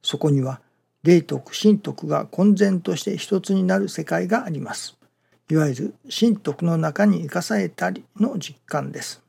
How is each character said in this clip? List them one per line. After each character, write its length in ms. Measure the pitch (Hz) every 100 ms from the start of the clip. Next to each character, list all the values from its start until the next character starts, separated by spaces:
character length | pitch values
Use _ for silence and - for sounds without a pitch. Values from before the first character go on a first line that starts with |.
そ 160 | - -
こ 120 | 156
に 120 | 143
は、 180 | 131 131 _ _ _ _
霊 180 | 160 175
徳、 320 | - 139 - -
神 220 | 214 208
徳 280 | - 139 160
が 180 | 151 -
混 320 | - 202 190
然 240 | 202 185
と 160 | 180 170
し 60 |
て 120 | - 156
一 240 | - 196
つ 140 | 190
に 100 | 190
な 160 | 185 190
る 80 | 196
世 160 | -
界 240 | 151 165 180
が 160 | 226
あ 60 | 220
り 100 | 147
ま 140 | 131
す。 240 | - - _ _ _ _ _ _
い 60 | 156
わ 140 | 151
ゆ 60 | 127
る 200 | - - -
神 260 | - 233 208
徳 300 | - 143 170
の 120 | 165
中 280 | 160 143 208
に 160 | 175
生 80 | 139
か 120 | 180
さ 140 | - 208
れ 140 | 185
た 200 | - 180
り 140 | 190 - -
の 200 | 226 240
実 220 | - 143 _
感 260 | 151 139
で 100 | -
す。 220 | - -